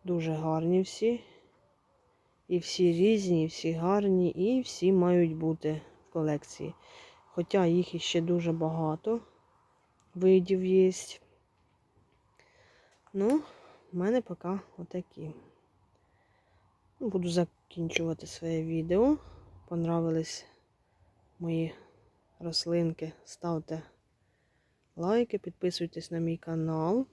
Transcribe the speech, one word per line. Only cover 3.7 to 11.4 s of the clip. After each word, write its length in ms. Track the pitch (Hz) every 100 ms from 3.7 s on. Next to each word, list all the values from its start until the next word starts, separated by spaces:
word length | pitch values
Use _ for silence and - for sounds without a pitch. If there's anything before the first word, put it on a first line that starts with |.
гарні, 580 | 165 170 202 202 185 180
і 300 | - 190 262
всі 320 | 247 - 180
мають 440 | 190 175 180 170 160
бути 440 | 160 160 156 156 - - _
в 40 |
колекції. 640 | 170 156 147 - - - - - - - - _
Хоча 400 | - 175 196 175
їх 280 | 175 175
іще 260 | 170 - 175
дуже 320 | 165 175 170
багато 680 | 165 160 160 156 156 - 233 - _ _ _ _ _ _ _ _
видів 500 | 180 185 190 180 190
є. 280 | 185 190 185 185 - - _ _